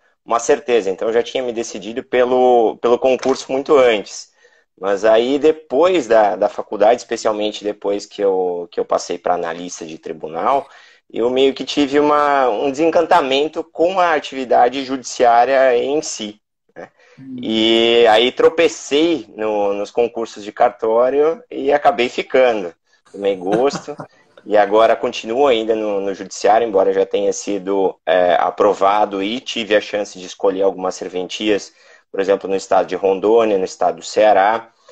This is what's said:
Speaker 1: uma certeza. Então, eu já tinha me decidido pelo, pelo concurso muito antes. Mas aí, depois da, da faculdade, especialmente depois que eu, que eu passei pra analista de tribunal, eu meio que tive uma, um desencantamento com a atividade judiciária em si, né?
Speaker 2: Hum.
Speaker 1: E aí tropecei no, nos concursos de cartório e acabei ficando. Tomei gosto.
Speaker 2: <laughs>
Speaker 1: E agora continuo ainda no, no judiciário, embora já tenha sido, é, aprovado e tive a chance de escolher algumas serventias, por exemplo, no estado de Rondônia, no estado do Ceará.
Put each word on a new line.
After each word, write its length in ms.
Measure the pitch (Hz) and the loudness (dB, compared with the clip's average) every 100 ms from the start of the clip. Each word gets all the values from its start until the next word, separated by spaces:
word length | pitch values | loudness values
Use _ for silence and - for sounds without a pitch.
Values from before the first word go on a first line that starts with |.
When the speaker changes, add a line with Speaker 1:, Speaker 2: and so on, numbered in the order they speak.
| _ _ - | _ _ -4
Speaker 1:
uma 140 | 117 | -2
certeza. 500 | - 127 - 117 95 | 0 0 2 0 0
Então, 180 | 90 110 | -4 -2
eu 60 | |
já 100 | 117 | -2
tinha 200 | 117 135 | -2 -6
me 100 | 123 | -6
decidido 500 | 113 117 107 98 120 | -6 -8 -10 -12 -12
pelo, 760 | - 123 123 127 127 120 107 - | -4 0 2 2 4 4 2 0
pelo 180 | 117 120 | 0 2
concurso 520 | 131 123 131 131 - | 2 0 -2 -4 -4
muito 260 | 135 143 143 | -6 2 4
antes. 540 | 123 107 - - - _ _ _ _ _ | 4 2 -4 -16 -20 _ _ _ _ _
Mas 260 | 95 98 107 | -4 0 4
aí, 340 | 110 123 139 | 4 2 2
depois 680 | 151 156 - 131 180 180 113 | 2 0 -4 0 2 0 2
da, 280 | 113 101 92 | 2 4 0
da 140 | 104 | -2
faculdade, 520 | - - 104 104 - | -4 -10 0 2 2
especialmente 600 | - 117 113 107 107 - | -2 -4 -4 -2 -6 -6
depois 420 | 104 101 101 101 - | -8 -6 -6 -6 -8
que 160 | - | -2
eu, 460 | 98 92 90 87 87 | 0 0 -2 -6 -8
que 80 | - | -8
eu 60 | - | -4
passei 320 | 92 - 87 | -4 -4 -6
pra 160 | 90 87 | -4 -4
analista 500 | 85 85 87 - 82 | -4 -8 -12 -12 -14
de 120 | 80 | -14
tribunal, 680 | 82 78 78 82 107 139 - - - _ _ | -14 -12 -10 -4 -2 -2 -4 -16 -20 _ _
eu 180 | - 120 | -4 -2
meio 240 | 131 135 | 2 2
que 120 | 127 131 | 0 -4
tive 340 | 147 139 143 | -2 0 2
uma, 500 | 147 147 147 139 127 | 2 2 2 2 0
um 200 | 107 143 | 0 -2
desencantamento 920 | 135 165 170 160 175 135 135 156 165 | 0 0 2 2 2 2 0 -2 -6
com 360 | - - 170 190 | -10 -2 0 2
a 140 | 175 | 0
atividade 720 | 151 - 135 120 120 123 135 | 0 -4 -8 0 2 2 0
judiciária 920 | 131 131 117 - 120 117 123 131 131 120 | -6 -8 -8 0 4 4 4 4 4 2
em 240 | 127 151 | 0 -2
si, 380 | - - 104 - _ _ _ - | -4 -10 -12 -12 _ _ _ -20
né? 140 | 98 _ _ - | -20 _ _ -20
Speaker 2:
Hum. 200 | 135 127 | -16 -10
Speaker 1:
E 640 | 107 110 113 113 117 117 113 | -4 0 2 4 4 4 6
aí 240 | 110 123 | 4 2
tropecei 1040 | - 160 165 156 - - 143 170 147 - 104 | 4 2 4 0 -2 -4 0 0 -2 -6 -6
no, 380 | 107 107 101 | -4 -2 -2
nos 160 | 101 101 | -2 -4
concursos 540 | - 117 117 110 107 | -2 -2 -2 -8 -10
de 80 | 104 | -12
cartório 920 | - 120 - 113 113 127 139 151 165 - | 0 0 0 0 2 2 2 0 -2 -10
e 220 | 131 135 | -6 0
acabei 380 | 147 147 120 123 | 2 2 0 -2
ficando. 640 | - - 131 123 113 87 - _ _ _ | -4 -2 2 2 2 -6 -12 _ _ _
Tomei 240 | 98 101 92 | -4 -4 -2
gosto. 600 | 90 110 - 190 - 147 | -2 0 0 -2 -10 -16
Speaker 2:
<laughs> 100 | - _ _ _ 101 | -18 _ _ _ 0
Speaker 1:
E 100 | 104 | 2
agora 400 | 101 107 113 - | 4 4 4 2
continuo 500 | 127 - 110 123 143 | -2 -6 -6 0 2
ainda 300 | 113 110 110 | 2 0 -2
no, 240 | 107 101 | -2 -2
no 140 | 98 | -4
judiciário, 520 | 95 95 - 98 110 117 | -6 -12 -2 2 2 2
embora 280 | 95 95 | 2 2
já 120 | 95 95 | 2 0
tenha 280 | 101 101 | 0 -2
sido, 640 | 95 - 101 92 98 92 - - | -4 -6 -6 -2 -2 -2 -4 -2
é, 320 | 90 87 82 | 2 2 2
aprovado 800 | 87 - 101 90 98 104 107 101 | 0 0 0 2 0 2 0 -2
e 200 | 98 127 | -6 -6
tive 340 | - 120 104 104 | -8 -10 0 0
a 60 | |
chance 360 | - 104 101 92 | 0 -6 -8 -12
de 80 | 92 | -16
escolher 360 | - 101 95 | -4 -2 0
algumas 340 | 98 90 92 - | 0 0 -6 -8
serventias, 800 | 92 90 87 - 107 98 - _ _ _ _ | -10 -8 -10 -4 -2 -2 -4 _ _ _ _
por 120 | 95 | -4
exemplo, 280 | 95 98 92 | 0 -2 -2
no 60 | 95 | -6
estado 320 | - 95 85 | 0 0 0
de 80 | 92 | -2
Rondônia, 600 | 95 95 101 117 110 98 | -2 0 2 2 2 0
no 80 | 92 | -2
estado 320 | - 90 82 | -2 -4 -4
do 80 | - | -4
Ceará. 640 | 110 107 95 101 113 - _ _ | 2 4 4 2 0 -8 _ _